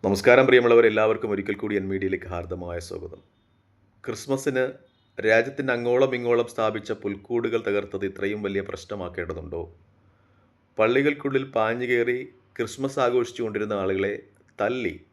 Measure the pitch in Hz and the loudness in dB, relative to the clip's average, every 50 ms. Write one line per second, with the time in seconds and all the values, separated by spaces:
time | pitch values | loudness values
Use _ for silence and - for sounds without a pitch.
0 | - 98 101 101 - 127 123 127 131 127 127 123 120 120 120 117 113 113 107 107 | 2 0 0 4 6 8 8 8 8 8 8 6 8 8 8 8 8 6 6 4
1 | 107 110 110 104 - 110 104 98 98 104 101 98 - 104 104 101 95 98 98 95 | 2 2 2 0 -2 -4 -4 -4 -4 -6 -6 -6 -4 -4 -4 -4 -2 -2 -4 -4
2 | 95 95 92 90 - 90 90 87 85 85 87 90 87 87 87 87 85 - 90 87 | -2 -2 -4 -4 -6 -8 -8 -8 -8 -8 -10 -10 -10 -10 -10 -10 -10 -10 -12 -12
3 | 85 87 - - _ _ _ _ _ _ _ _ _ _ _ _ _ _ _ _ | -12 -14 -18 -20 _ _ _ _ _ _ _ _ _ _ _ _ _ _ _ _
4 | _ - 113 107 - - 135 135 - 147 131 131 131 131 - - _ _ _ _ | _ -10 -10 -10 -6 -6 -6 -2 -2 -2 -2 0 -2 -2 -4 -12 _ _ _ _
5 | _ _ _ - 104 110 110 113 117 131 139 - 139 131 123 120 120 120 123 127 | _ _ _ -4 0 4 4 4 4 0 -4 -6 -4 -2 -2 -2 0 0 2 4
6 | 135 127 127 123 120 120 120 117 117 117 - - 110 110 107 110 107 - 107 104 | 2 2 0 -2 0 2 2 2 2 0 -2 -2 -2 0 -2 -4 -6 -8 -10 -6
7 | - 101 98 101 101 - 120 117 117 117 110 113 110 107 101 101 101 101 - 98 | -6 -6 -8 -8 -8 -4 -4 -2 -2 0 -2 -2 -2 0 -2 -2 -2 -4 -8 -6
8 | 98 95 95 - 98 101 104 107 101 98 98 98 95 98 92 92 - _ 104 101 | -6 -6 -6 -4 -4 -4 -4 -4 -6 -4 -4 -4 -6 -6 -10 -12 -10 _ -10 -10
9 | 90 87 87 - 85 82 82 82 78 - 85 85 82 85 - _ _ _ _ _ | -10 -10 -8 -8 -8 -8 -8 -10 -10 -10 -10 -10 -10 -10 -14 _ _ _ _ _
10 | _ _ _ _ _ _ _ _ _ _ _ _ _ _ _ - 110 110 123 135 | _ _ _ _ _ _ _ _ _ _ _ _ _ _ _ 2 2 4 4 4
11 | 139 147 147 143 - 143 135 135 135 135 135 117 110 110 113 120 123 123 123 120 | 2 2 0 0 -4 -2 0 0 -2 0 -2 0 0 0 0 -2 -2 0 2 2
12 | 117 120 123 123 131 - _ _ _ _ _ - 117 110 - - 131 139 135 - | 2 2 0 -4 -6 -10 _ _ _ _ _ -6 -6 -6 -6 -6 -6 -4 -2 0
13 | 131 123 123 127 120 120 - - 120 110 104 104 107 107 107 101 95 95 95 95 | 0 2 2 2 0 0 -4 -6 -6 -4 -4 -4 -4 -4 -2 -2 -2 -2 0 0
14 | 98 101 101 - - _ _ _ _ _ _ - 101 107 123 127 120 90 80 - | -2 -2 -4 -6 -12 _ _ _ _ _ _ -4 -2 -2 -2 -2 -4 -6 -6 -8
15 | - _ | -18 _